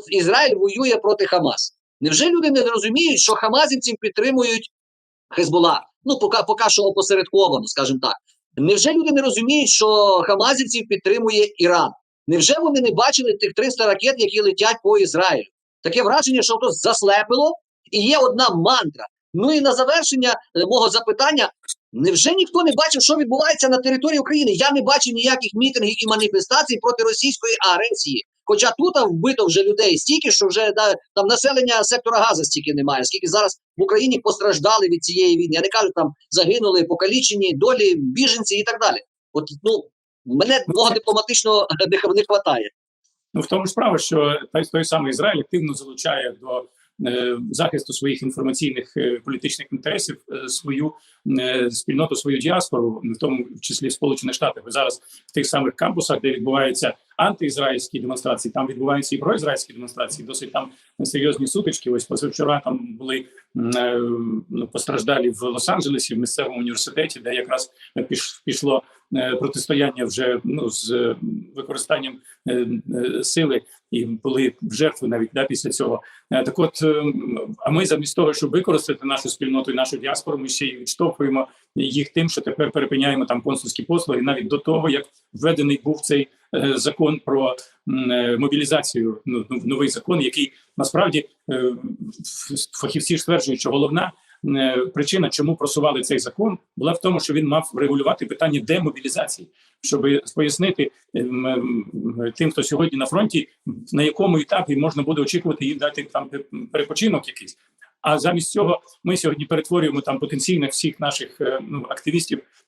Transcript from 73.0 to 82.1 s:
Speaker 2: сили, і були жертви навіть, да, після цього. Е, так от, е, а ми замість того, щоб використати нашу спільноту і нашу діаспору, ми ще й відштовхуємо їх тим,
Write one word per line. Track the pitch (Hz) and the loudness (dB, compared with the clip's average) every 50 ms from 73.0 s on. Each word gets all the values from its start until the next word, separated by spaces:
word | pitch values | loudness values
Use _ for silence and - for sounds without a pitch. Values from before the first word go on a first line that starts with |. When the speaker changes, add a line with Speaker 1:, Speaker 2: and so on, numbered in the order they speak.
| 120 127 123 123 - | -4 -4 -4 -4 -4
Speaker 2:
сили, | - - 170 165 147 131 - - _ - _ _ _ | -2 0 0 0 2 0 -2 -4 _ -14 _ _ _
і | - 120 113 | -4 -4 -4
були | 110 117 110 - 135 131 139 135 123 - - - 110 107 | -4 -6 -6 -4 -2 0 0 0 0 -2 -4 -8 -8 -2
жертви | 107 156 156 - - 135 117 | 0 0 0 0 -2 -4 -2
навіть, | 117 117 113 113 - | -2 -2 -2 -2 -2
да, | 131 131 | -4 -2
після | 135 135 127 - 127 | -2 -4 -4 -4 -6
цього. | 120 - 135 120 117 - - - - - _ _ | -4 -2 -2 -2 -2 -4 -6 -12 -20 -20 _ _
Е, | - 131 127 | -2 0 0
так | 135 135 - | 0 0 0
от, | 170 160 - - 160 | 0 0 0 0 2
е, | 156 151 147 147 147 139 - - - 120 110 - - 107 - | 2 2 2 0 -2 -2 -2 -4 -6 -6 -6 -8 -10 -12 -6
а | - 135 | -2 0
ми | 156 165 190 | 2 2 2
замість | 185 156 143 151 143 - | 2 0 0 -2 -2 0
того, | - 170 151 147 | 2 2 2 2
щоб | - 156 139 | 0 -2 0
використати | - 175 185 - 165 147 - - 143 - 131 | 0 0 2 2 2 0 0 -2 -6 -4 -4
нашу | 139 139 131 - 127 | -4 -4 -4 -4 -6
спільноту | - - 143 131 135 131 131 135 123 | -6 -4 -2 0 0 0 0 -2 0
і | |
нашу | 127 131 131 - | 0 -2 -2 -2
діаспору, | 120 123 135 127 - - 165 151 139 | -6 -6 -6 -6 -6 -4 -6 -6 -6
ми | 131 131 | -6 -6
ще | - - 143 | -4 -4 -4
й | 131 127 | -6 -6
відштовхуємо | 120 120 - - - 175 165 170 - 147 139 135 135 131 - _ _ _ _ _ | -8 -10 -10 -4 -2 -2 -2 0 0 -2 0 0 -2 -2 -4 _ _ _ _ _
їх | 143 139 139 123 147 139 | -4 -4 -2 -2 -2 -4
тим, | - | -2